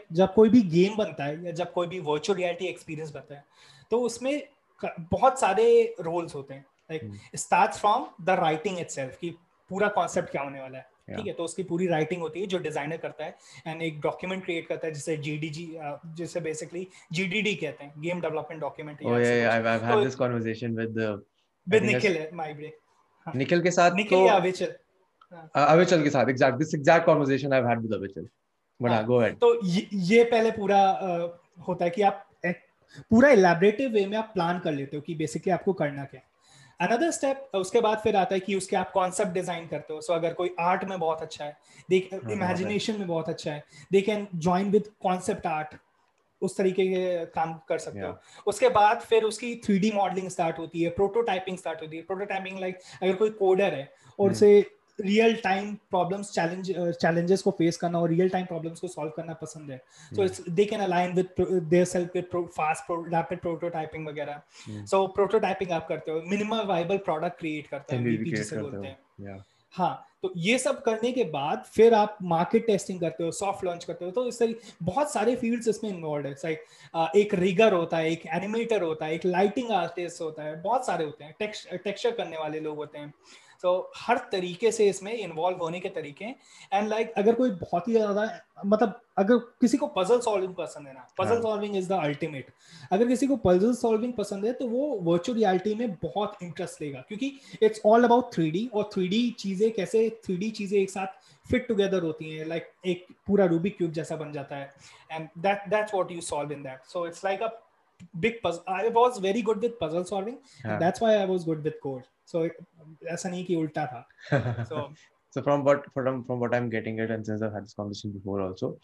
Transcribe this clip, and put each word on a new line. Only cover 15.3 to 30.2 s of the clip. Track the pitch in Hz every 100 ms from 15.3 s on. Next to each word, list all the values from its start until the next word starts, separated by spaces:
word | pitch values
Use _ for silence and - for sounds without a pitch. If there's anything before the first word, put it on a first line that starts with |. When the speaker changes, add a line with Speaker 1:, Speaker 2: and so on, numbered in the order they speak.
| 151 160 151 170 160
Speaker 1:
अ, | 151 143 170
जिसे | 160 170 175
basically | 160 156 - 170 185 - _
जीडीडी | 165 190 208 208 190
कहते | 156 135
हैं, | 143 147
गेम | 160 175
डेवलपमेंट | 165 156 151 160
डॉक्यूमेंट | 147 - 156 147
Speaker 2:
Oh, | 117
Speaker 1:
या |
Speaker 2:
yeah, | 120
Speaker 1:
ऐसे | 120 120
Speaker 2:
yeah, | 117 117
Speaker 1:
कुछ। | 113
Speaker 2:
I've, | 113
I've | 117
had | 120
Speaker 1:
तो | 131
Speaker 2:
this | 131
conversation | 127 120 113 113 120 113
with, | 113 113
uh, | 110
I | 101
Speaker 1:
with | - _ _ _ -
Speaker 2:
think | 214 202
Speaker 1:
निखिल | 127 196
Speaker 2:
it's | 165
Speaker 1:
है, | 156
my | 170 156
brain। | 151 151 - _ _ _ _ -
हाँ। | 127
Speaker 2:
निखिल | 135 175
के | 170
साथ | 175 175
Speaker 1:
निखिल | 180 214 185
Speaker 2:
तो | 190
Speaker 1:
या |
अविचल। | 202 180 185 175 - _ _ _ _ _
हाँ। | 170 160 -
Speaker 2:
अ, | 143
अविचल | 160 180 180
के | 147
साथ, | 139 117
exact, | 127 139
this | 123 156 156
exact | 139 170 165
conversation | 156 139 135 139
I've | 131 120
had | 117
with | 113
अविचल। | 101 95 - 87 _ _ _ _ _
But | 120
Speaker 1:
हाँ। | 117
Speaker 2:
हाँ, | 110
go | 123
ahead। | 110 -
Speaker 1:
तो | 240 233 196
ये, | 175 -
ये | 202 175 233